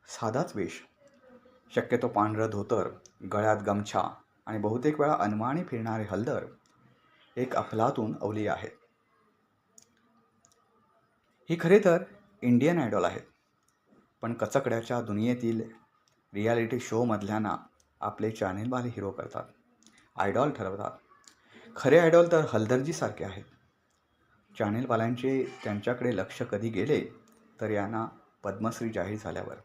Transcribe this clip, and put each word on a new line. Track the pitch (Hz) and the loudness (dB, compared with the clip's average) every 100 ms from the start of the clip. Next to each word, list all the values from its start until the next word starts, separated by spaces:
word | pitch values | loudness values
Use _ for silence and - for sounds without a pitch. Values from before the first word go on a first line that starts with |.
| - | -16
साधाच | - 117 120 180 107 | -6 -4 -2 -4 -6
वेश, | 85 - - _ - _ - - - _ _ | -8 -8 -20 _ -20 _ -20 -20 -20 _ _
शक्यतो | 123 - 123 120 | -4 0 0 2
पांढरं | 107 107 107 113 | 2 2 2 0
धोतर, | 101 98 110 - - - _ 95 | -2 0 0 0 -8 -20 _ -4
गळ्यात | 104 110 104 101 | 0 2 2 2
गमछा | 101 104 101 - - _ _ - | -2 0 -2 -2 -6 _ _ -8
आणि | 110 | -2
बहुतेक | 107 117 151 151 | -2 0 0 2
वेळा | 147 - | 0 2
अनवाणी | 104 107 117 156 | 0 0 -2 -2
फिरणारे | 175 117 113 113 | -4 -6 -4 -4
हलधर | 104 95 127 110 - - _ _ _ _ _ _ _ - | -2 -2 -2 -4 -6 -16 _ _ _ _ _ _ _ -6
एक | 123 | -2
अफलातून | - - 110 120 139 107 - | -2 -2 0 0 0 -4 -4
अवलिया | 101 107 104 | -4 -2 -2
आहे. | - - - _ _ _ _ _ _ _ _ _ - _ _ _ _ _ _ _ _ _ _ _ _ _ _ _ _ - | -2 -6 -16 _ _ _ _ _ _ _ _ _ -20 _ _ _ _ _ _ _ _ _ _ _ _ _ _ _ _ -6
ही | 170 | -2
खरे | 170 202 | 6 8
तर | 196 170 - - _ _ | 8 4 2 -18 _ _
इंडियन | 123 120 147 175 | 4 6 6 2
आयडॉल | 120 101 | 2 2
आहेत, | 87 - - _ _ _ _ _ _ _ _ _ | 0 -2 -14 _ _ _ _ _ _ _ _ _
पण | 117 | -8
कचकड्याच्या | 117 107 139 131 117 117 120 | -4 0 0 2 -2 -2 -4
दुनियेतील | 113 104 117 123 117 113 110 - _ _ _ _ _ | -2 0 0 0 0 -2 -4 -14 _ _ _ _ _
रियालिटी | 101 110 117 113 123 | -4 0 2 0 -4
शोमधल्यांना | - 110 120 104 101 107 104 - - _ _ _ | -2 0 0 0 -2 -2 -2 -6 -10 _ _ _
आपले | 104 - 107 | -8 -4 -4
चॅनेलवाले | 110 98 95 117 127 120 | -2 -4 -2 -4 -4 -4
हिरो | 117 98 | -6 -8
करतात, | - - - - _ _ _ - _ _ - | -8 -10 -10 -12 _ _ _ -20 _ _ -4
आयडॉल | 98 101 147 | 0 2 0
ठरवतात. | 127 95 98 - - _ - - _ _ - - - | 0 -6 -6 -8 -10 _ -20 -20 _ _ -20 -18 0
खरे | 131 160 | 6 8
आयडॉल | 165 170 170 | 10 8 8
तर | 165 151 | 4 4
हलधरजीसारखे | 113 110 127 143 165 110 - | 0 2 2 0 -4 -4 -4
आहेत. | 95 95 - _ _ _ _ _ _ _ _ _ _ - | -10 -10 -16 _ _ _ _ _ _ _ _ _ _ -4
चॅनेलवाल्यांचे | 107 110 131 113 113 120 131 135 - - | -2 -2 0 0 0 0 0 0 -2 -6
त्यांच्याकडे | 110 104 120 123 123 101 | -6 -4 -2 -2 -2 -2
लक्ष | 92 - | -6 -8
कधी | 117 104 113 | -6 -4 -2
गेले, | 104 117 123 - - _ _ _ - | -2 0 0 -2 -14 _ _ _ -8
तर | 110 | -4
यांना | 104 101 113 113 - _ _ | -2 -2 -4 -6 -12 _ _
पद्मश्री | 101 101 110 110 117 | -8 -4 -6 -4 -6
जाहीर | 107 95 107 | -4 -4 -6
झाल्यावर. | 87 90 98 - | -6 -8 -10 -14